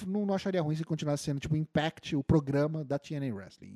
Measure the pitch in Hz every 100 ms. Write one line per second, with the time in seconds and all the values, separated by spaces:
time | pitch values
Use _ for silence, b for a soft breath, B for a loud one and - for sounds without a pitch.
0 | 185 202 202 190 196 185 151 156 160 156
1 | 151 147 - 139 151 156 156 156 156 -
2 | - 147 - 165 139 139 151 160 131 139
3 | - 147 139 101 92 - 98